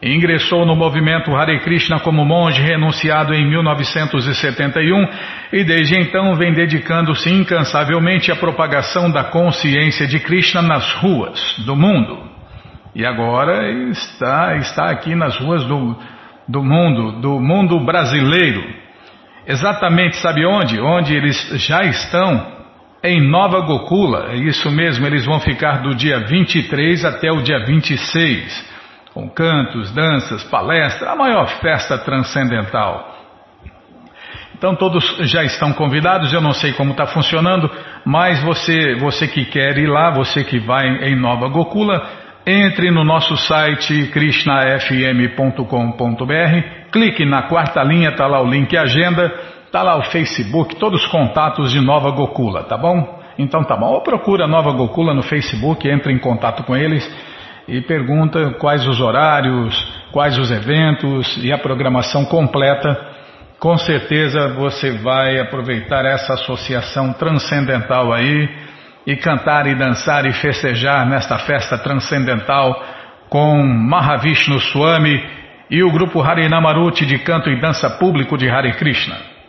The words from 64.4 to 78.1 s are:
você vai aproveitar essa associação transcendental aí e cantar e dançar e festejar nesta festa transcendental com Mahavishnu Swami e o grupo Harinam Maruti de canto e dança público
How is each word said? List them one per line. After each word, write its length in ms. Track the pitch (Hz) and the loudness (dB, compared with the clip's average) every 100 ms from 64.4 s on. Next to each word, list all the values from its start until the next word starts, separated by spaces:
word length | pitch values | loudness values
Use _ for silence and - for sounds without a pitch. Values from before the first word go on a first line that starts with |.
| 143 | -2
você 380 | 127 139 131 139 117 | 0 -4 -2 -4 -4
vai 420 | 113 131 135 131 | -2 0 2 0
aproveitar 640 | 117 135 123 120 113 139 | -2 -4 -4 -6 -2 0
essa 300 | 135 135 - | 0 -2 -2
associação 800 | 131 - 123 - 127 117 - 131 | -4 -4 -8 -4 -4 -4 -4 -4
transcendental 1000 | 123 160 151 - 147 135 131 107 127 120 | -2 0 0 0 -2 0 -2 0 0 2
aí 360 | 117 127 147 147 - - - - - - | 2 2 2 0 -6 -20 -20 -20 -14 -6
e 100 | 139 | -2
cantar 500 | 170 143 156 147 139 | 0 0 2 2 2
e 80 | |
dançar 520 | 135 135 123 - 143 135 | 0 0 0 0 0 0
e 60 | |
festejar 760 | 123 151 131 143 117 127 143 123 | 0 -2 0 -2 0 2 2 2
nesta 300 | 135 - 113 | 0 0 -4
festa 400 | - 143 - 120 | 0 -2 -2 -4
transcendental 1040 | - 139 - 147 127 120 - 139 135 123 - - - - - | -2 -4 -2 -2 0 -2 0 2 2 0 -8 -16 -20 -20 -4
com 340 | 143 151 151 | 2 4 4
Mahavishnu 960 | 139 117 113 170 143 143 147 151 - 139 | 4 4 4 2 2 2 2 2 2 0
Swami 640 | - 143 156 165 151 143 - - - - - | 0 0 2 4 4 2 -2 -16 -20 -20 -4
e 120 | 151 | 2
o 80 | 180 | 2
grupo 320 | 156 175 170 | 2 0 0
Harinam 380 | 143 170 160 165 | 2 2 2 2
Maruti 440 | 160 156 170 165 | 2 4 2 0
de 140 | 147 135 | 0 0
canto 320 | - 165 143 | 0 -2 0
e 100 | 131 | 0
dança 300 | 160 156 127 | 0 0 -2
público 460 | - 185 | 0 0